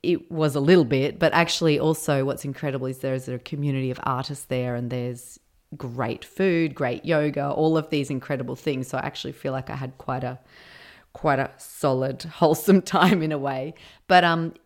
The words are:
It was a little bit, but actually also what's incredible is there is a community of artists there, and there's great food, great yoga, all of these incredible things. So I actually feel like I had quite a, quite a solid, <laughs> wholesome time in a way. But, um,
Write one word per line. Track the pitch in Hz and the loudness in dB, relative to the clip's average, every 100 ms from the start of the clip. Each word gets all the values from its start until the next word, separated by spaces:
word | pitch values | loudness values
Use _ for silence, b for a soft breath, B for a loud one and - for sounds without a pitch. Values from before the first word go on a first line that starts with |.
It | - 175 - | 0 -2 -2
was | 165 156 143 | -2 0 2
a | |
little | 143 185 127 | 6 6 6
bit, | 135 143 - | 2 0 2
but | 160 | 2
actually | 165 165 - 165 147 | 4 2 2 2 4
also | 151 156 - 143 | 2 0 0 0
what's | 135 135 143 | 0 -4 -6
incredible | 135 151 135 131 | -6 -6 -4 -6
is | 131 | -6
there | 135 131 | -4 -4
is | 131 | -6
a | 127 | -10
community | - 147 143 135 131 | -8 -4 -2 -2 -2
of | 123 | -4
artists | - 127 135 143 - | -4 -4 -4 -10 -6
there, | 127 123 120 | -4 -2 -4
and | 120 | -4
there's | 123 123 123 - - _ _ _ 147 | -6 -6 -8 -16 -20 _ _ _ -12
great | 131 120 117 - | -10 -4 -4 -4
food, | - - 190 170 160 131 | -10 0 2 2 0 0
great | 131 123 | -4 -4
yoga, | 156 156 151 143 143 | 0 2 2 -2 -4
all | 143 156 160 | 0 2 2
of | 151 | 0
these | 151 135 | -2 -2
incredible | 131 - 139 123 131 | -6 -4 -6 -6 -6
things. | - 131 131 | -4 -4 -4
So | 131 | -6
I | |
actually | 139 - 135 | -6 -8 -12
feel | - 139 | -8 -6
like | 131 - | -6 -8
I | 131 | -10
had | 131 - | -10 -10
quite | - 127 | -8 -6
a, | 127 127 B B B B B B B | -6 -8 B B B B B B B
quite | - 156 135 | -4 0 0
a | 135 - | -2 -8
solid, | - - 143 131 131 131 | -20 -2 0 0 -2 -6
<laughs> | 165 - | -12 2
wholesome | 160 156 - 190 | 4 4 6 6
time | - 180 175 180 | 6 4 4 4
in | 156 | 0
a | 151 | -2
way. | 139 131 131 139 B B - | -4 -6 -8 -12 B B 4
But, | 180 | 6
um, | 175 165 165 - | 6 2 -2 -6